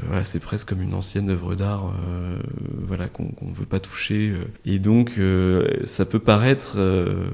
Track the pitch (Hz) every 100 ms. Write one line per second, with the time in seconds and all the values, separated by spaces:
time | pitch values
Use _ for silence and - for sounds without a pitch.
0 | - 95 95 87 - 104 - 95 92 92
1 | 92 101 98 90 87 90 98 101 92 92
2 | 90 87 90 87 - - - - 92 92
3 | 90 - - - 90 90 - 95 - -
4 | - 104 107 92 98 - - 98 98 113
5 | 120 104 95 92 92 92 - - - -
6 | 95 113 - 104 123 139 - 101 95 92
7 | 92 92 92